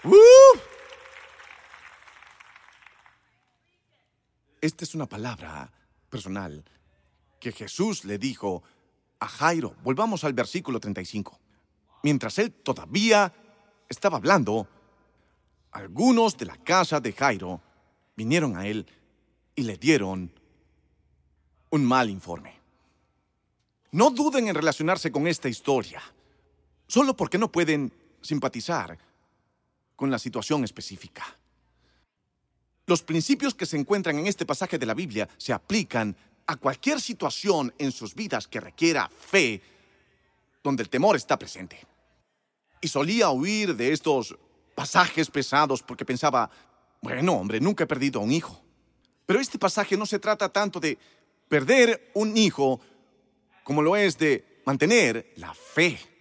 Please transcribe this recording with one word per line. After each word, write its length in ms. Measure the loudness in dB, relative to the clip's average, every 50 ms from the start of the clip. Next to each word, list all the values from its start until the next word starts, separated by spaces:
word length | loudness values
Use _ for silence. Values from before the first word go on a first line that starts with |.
| 6
¡Uh! 520 | 10 10 12 12 12 12 12 12 12 10 8 0 -18 -20 -20 -20 -20 -20 -20 -20 -20 -20 -20 -20 -20 -20 -20 -20 -20 -20 -20 -20 -20 -20 -20 -20 -20 -20 -20 -20 -20 -20 -20 -20 -20 -20 _ -20 -20 -20 -20 -20 -20 _ _ _ -20 _ _ _ -20 _ _ _ _ _ _ _ _ _ _ _ _ _ _ _ _ _ _ _ _ _ _ _ _ _ _ _ _ _ _
Esta 240 | -6 -6 -6 -6 -14
es 100 | -12 -10
una 100 | -10 -10
palabra 640 | -10 -10 -12 -10 -10 -12 -14 -16 -16 -16 -16 -18 -18 _ _ _ _ _ _ _ _
personal 540 | -14 -14 -12 -10 -10 -10 -10 -12 -14 -18 -20 _ _ _ _ _ _ _ _ _ _ _ _ _ _ _
que 100 | -12 -12
Jesús 540 | -12 -12 -16 -14 -6 -4 -4 -4 -4 -6 -8
le 120 | -10 -10
dijo 460 | -6 -6 -8 -8 -6 -6 -6 -6 -8 _ _ _ _ _ _ _ _ _ _ _ _
a 80 | -12
Jairo. 480 | -12 -6 -2 -2 0 0 -2 -6 -8 -12 -10 -6
Volvamos 400 | -6 -2 -2 -2 -2 -4 -4 -4
al 80 | -4 -4
versículo 460 | -4 -6 -4 -6 -10 -8 -6 -8 -8
treinta 180 | -8 -8 -10 -10
y 60 | -10
cinco. 340 | -10 -10 -10 -10 -10 _ _ _ _ _ _ _ _ _ _ _ _ _ _
Mientras 360 | -2 -2 0 0 -2 -6 -4 -4
él 120 | -4 -4
todavía 840 | -6 _ _ -8 -8 -8 -10 -6 -4 0 4 6 6 6 4 2 -2 _ _ _ _ _ _ _ _ _ _
estaba 300 | _ -12 -2 -2 -2 -2
hablando, 500 | 0 2 2 2 2 2 0 -2 -4 -4 -8 _ _ _ _ _ _ _ _ _ _ _ _ _ _ _ _ _ _ _ _
algunos 640 | _ -18 -18 -14 -4 0 2 4 4 4 2 0 0
de 80 | -6 -12
la 120 | -14 -14
casa 420 | -12 -2 0 2 2 2 0 -2 -4
de 140 | -4 -6 -4
Jairo 480 | -2 -2 -2 -2 -2 -8 -10 -12 -12 _ _ _ _ _ _ _ _ _ _ _
vinieron 420 | -10 -4 0 0 0 0 -2 -4
a 100 | -6 -6
él 180 | -6 -6 -8 -10 _ _ _ _ _ _ _ _ _ _ _ _ _ _
y 80 | -8 -8
le 140 | -8 -8
dieron 560 | -4 0 2 2 2 0 -4 -6 -8 -10 -12 _ _ _ _ _ _ _ _ _ _ _ _ _ _ _ _ _ _ _ _ _ _ _ _ _ _ _ _
un 160 | -2 0 2
mal 240 | 2 2 2 0 0
informe. 500 | -4 -10 -10 -12 -12 -12 -14 -20 -20 _ _ _ _ _ _ _ _ _ _ _ _ _ _ _ _ _ _ _ _ _ _ _ _ _ _ _
No 180 | 2 4 4 4
duden 380 | 4 2 -2 0 0 0 -2
en 80 | 0 -2
relacionarse 560 | 0 0 -2 -2 0 -2 -2 -2 -2 -4 -4
con 160 | -4 -2 -2
esta 200 | -2 -2 -2 -4
historia, 540 | -8 -8 -6 -2 0 0 0 -2 -6 -14 -20 -20 -20 _ _ _ _ _ _ _ _ _ _ _ _ _ _ _
solo 280 | _ 2 2 2 2 0
porque 220 | -2 -4 -4 -2
no 120 | -2 -2 -2
pueden 440 | 0 -2 0 0 0 -2 -2 -6 _ _ _ _ _ _
simpatizar 760 | -10 -6 -6 -4 -4 -4 -6 -8 -8 -6 -6 -6 -6 -10 -14 -20 _ _ _ _ _ _ _ _ _ _ _ _ _ _ _ _ _ _ _
con 140 | -6 -4 -4
la 100 | -4 -4
situación 440 | -6 -8 -10 -8 -4 -2 -2 -2 -2
específica. 600 | -6 -8 -14 -16 -16 -16 -18 -20 -20 _ -18 -18 -18 -20 _ _ _ _ _ _ _ _ _ _ _ _ _ _ _ _ _ _ _ _ _ _ _ _ _ _ _ _ _ _
Los 160 | 0 0 0 0
principios 500 | -4 -4 -4 0 0 -2 0 0 -6 -4
que 140 | -6 -8
se 100 | -6 -6
encuentran 420 | -6 -2 0 -2 -2 0 -4 -4 -4
en 80 | -4
este 180 | -4 -4 -6 -6
pasaje 320 | -6 -4 -6 -6 -6 -4
de 80 | -6 -4
la 100 | -4 -4
Biblia 340 | -6 -8 -8 -6 -6 -8 -8 -10
se 160 | _ -8 -6 -6
aplican 640 | -6 _ -4 -2 -2 -2 -2 -4 -4 -4 -4 -6 _ _ _ _ _ _
a 100 | -10 -10
cualquier 420 | -4 -4 -6 -6 -2 -4 -4 -4 -4
situación 760 | -6 -10 -8 -6 -6 -6 -6 -4 -2 0 0 0 0 -4 -6
en 140 | -6 -6 -6
sus 240 | -6 -8 -14 -16 -12
vidas 320 | -12 -10 -8 -8 -8 -8
que 120 | _ -12 -12
requiera 480 | -12 -12 _ 0 0 2 2 0 -4
fe, 540 | -6 -10 -20 -10 0 2 2 2 2 -2 -6 _ _ _ _ _ _ _ _ _ _ _ _ _ _ _ _ _ _ _ _
donde 220 | _ -4 -4 -4 -4
el 60 | -4
temor 260 | -2 2 2 2 2
está 220 | 2 0 -4 -4
presente. 480 | -4 -4 -16 -16 -16 -18 -18 -18 -20 -20 _ _ _ _ _ _ _ _ _ _ _ _ _ _ _ _ _ _ _
Y 80 | -8 -4
solía 400 | -2 -2 -2 0 2 2 2 2
huir 460 | 2 0 -2 -2 -2 -2 -2 -4 -2
de 180 | -2 -2 -2 -2
estos 420 | -2 0 0 0 0 -2 -6 -14 _ _ _ _ _ _ _ _
pasajes 540 | -10 -10 0 2 2 2 2 0 -4 -4 -2
pesados 540 | -4 -6 -4 0 2 2 2 2 0 -6 -6
porque 200 | -12 -12 -12 -6
pensaba, 460 | -6 -6 -2 -2 0 0 0 -2 -4 -8 -20 _ _ _ _ _ _ _ _
"Bueno, 340 | -10 -8 -6 -2 0 0 0
hombre, 260 | -2 -2 -4 -4 -2
nunca 240 | -2 -2 0 -2 -4
he 20 |
perdido 320 | -4 -4 -4 -4 -4 -2 -4
a 40 | -2
un 100 | -2 -2
hijo". 280 | -2 -4 -8 -20 -20 _ _ _ _ _ _ _ _ _ _ _ _ _
Pero 140 | -2 -2 -2
este 180 | -2 -4 -6
pasaje 380 | -4 -4 -2 -2 -2 -2 -2 -2
no 100 | -4 -4
se 140 | -6 -6 -4
trata 300 | -2 -4 -2 -2 -4 -4
tanto 320 | -2 -2 -2 -2 -4 -6
de 160 | -6 -6 -6 -6 _ _ _ _ _ _ _ _ _
perder 640 | _ -2 -2 2 4 4 4 6 4 2 -2 -6 _ _
un 200 | -4 -2 0 2
hijo 460 | 2 2 2 2 2 0 0 0 -2 -8 _ _ _ _ _ _ _ _ _ _ _ _ _ _ _ _
como 180 | -4 0 2
lo 140 | 2 2 2
es 220 | 2 2 0 0
de 440 | 0 2 2 2 0 -2 _ _ _ _
mantener 640 | -4 0 0 2 4 4 4 4 2 0 -4 -8 _ _
la 160 | -18 -18 -18 -18
fe. 440 | -18 -20 -6 0 0 0 0 0 -4 -14 -20 _ _